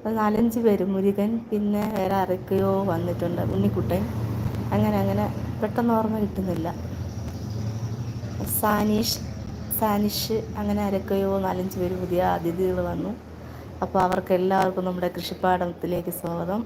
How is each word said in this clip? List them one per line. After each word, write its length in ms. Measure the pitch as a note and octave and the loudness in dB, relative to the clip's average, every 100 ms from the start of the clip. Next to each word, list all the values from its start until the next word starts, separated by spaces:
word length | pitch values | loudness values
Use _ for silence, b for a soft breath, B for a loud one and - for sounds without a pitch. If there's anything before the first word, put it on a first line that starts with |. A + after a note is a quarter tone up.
ഒരു 100 | A3 A3+ | -2 2
നാലഞ്ച് 380 | G#3+ A3 A#3 A3+ | 2 4 4 4
പേര്, 200 | A3+ G3 F#3 | 4 4 2
മുരുകൻ, 360 | F#3+ G3 G3 G#3 A3+ - | 2 2 2 0 0 -2
പിന്നെ 320 | G#3 G#3 G#3 G#3+ G#3+ | -2 0 0 0 0
വേറെ 180 | F#3+ G3 | 2 2
ആരൊക്കെയോ 480 | F#3 F#3 - F#3+ F#3+ G3 G3 | 2 -2 0 2 4 2 2
വന്നിട്ടുണ്ട്, 500 | E3+ F3 E3 E3+ F3 F3 | 0 0 -2 -2 0 0
ഉണ്ണിക്കുട്ടൻ, 480 | F#3+ G3+ F#3+ - F3+ G#3 - - - - - - | 2 2 2 0 0 0 -2 -4 -2 -2 -4 0
അങ്ങനെ 220 | G3+ G#3+ G#3 | 2 4 4
അങ്ങനെ 220 | G3 G3 G#3 - - - | 2 2 0 -2 -6 -2
പെട്ടെന്ന് 320 | G#3+ G#3+ A#3 A3+ | -2 2 4 4
ഓർമ്മ 200 | A3 A3 | 2 0
കിട്ടുന്നില്ല. 440 | G3+ G3 F#3 E3 E3 - - - - - - - - - - - - - - - - - - - | 0 -2 -2 -2 -2 -4 -8 -6 -6 -6 -8 -8 -6 -4 -4 -4 -6 -6 -6 -6 -6 -6 -4 0
സാനീഷ്, 580 | G#3+ G#3 G#3+ G#3+ A#3 - - - - - - - | 2 4 4 2 0 -2 -6 -8 -8 -8 -6 0
സാനിഷ്, 600 | A3 G#3 G#3 - - A3 - - | 2 4 2 0 -2 -2 -4 -4
അങ്ങനെ 200 | G#3 G#3 G3+ | -2 0 0
ആരൊക്കെയോ 440 | G3 - G3 G3 G3 F#3+ | 0 0 0 2 2 0
നാലഞ്ച് 320 | F#3 F#3+ F#3+ | 0 -2 -2
പേര് 160 | F3+ F#3 | -2 -2
പുതിയ 180 | F3+ F3 F3+ F3 | 0 2 2 2
അതിഥികൾ 420 | E3+ E3+ F#3 F3+ F3 | 0 0 0 0 -2
വന്നു. 220 | E3+ F#3 - - B B B B - | -2 -4 -6 -12 B B B B -6
അപ്പോൾ 160 | - G3 F3+ | -2 2 4
അവർക്ക് 260 | F#3 F#3 F#3 | 2 2 2
എല്ലാവർക്കും 480 | F#3 G3 F#3 F3+ F#3 | 4 4 4 2 -2
നമ്മുടെ 200 | F3+ F3 F3 | 0 -2 -2
കൃഷിപ്പാടത്തിലേക്ക് 960 | F3 F#3 F#3 F3+ F3 E3+ E3+ F3+ F3 E3+ | -8 0 2 2 0 -4 -4 -2 -4 -6
സ്വാഗതം. 420 | E3+ E3+ E3+ G#3 | -6 -4 -2 -2